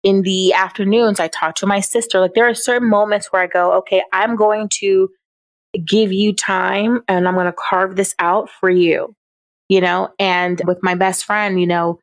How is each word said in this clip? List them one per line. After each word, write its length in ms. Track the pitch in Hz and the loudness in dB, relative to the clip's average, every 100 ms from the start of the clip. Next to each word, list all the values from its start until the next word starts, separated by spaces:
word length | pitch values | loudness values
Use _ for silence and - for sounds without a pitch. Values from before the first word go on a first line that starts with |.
In 220 | 196 196 | 2 2
the 300 | 190 185 185 | 0 0 2
afternoons, 640 | 185 185 - 196 226 226 202 | 2 0 -2 0 2 2 0
I 80 | 160 | -4
talk 260 | - 160 160 | -2 -4 -2
to 100 | 196 | -2
my 120 | 202 | -2
sister. 380 | 196 233 233 190 | 0 -4 0 0
Like, 140 | 185 | 2
there 140 | 202 233 | 2 2
are 60 | 233 | 0
certain 340 | - 247 240 | -2 0 2
moments 420 | 208 214 208 - | 2 2 -2 -2
where 120 | 185 | -2
I 40 | 175 | 0
go, 260 | 180 180 | 0 2
"Okay, 280 | 180 - 190 - | 0 0 -2 0
I'm 240 | 190 220 226 | -2 -2 2
going 340 | 214 214 208 - | 2 0 -4 -4
to 320 | 202 190 190 _ _ _ _ _ _ 196 160 | 0 2 0 _ _ _ _ _ _ -10 0
give 260 | 208 214 | 2 2
you 220 | 190 208 | 2 0
time 720 | 196 - 190 185 196 214 240 233 | 0 -4 -2 -2 -2 -2 -2 0
and 200 | 185 180 | 0 0
I'm 80 | 185 | 0
gonna 180 | 180 | -2
carve 420 | 175 - 185 190 185 | -4 -2 0 0 -2
this 200 | 190 - | -4 -2
out 300 | 175 196 - | 0 0 -2
for 200 | - 185 | -4 0
you," 440 | 180 170 151 - _ _ _ _ _ _ | 2 2 0 -4 _ _ _ _ _ _
you 120 | 190 | 2
know? 280 | 180 180 185 - | 2 -2 -4 -4
And 400 | 196 180 180 180 180 | -2 0 -2 -2 -2
with 140 | 180 | -2
my 140 | 185 180 | -2 0
best 300 | 190 185 - | 0 -2 -4
friend, 340 | 208 208 185 | -2 0 0
you 60 | 175 | 0
know 320 | 175 170 170 | 0 -2 -4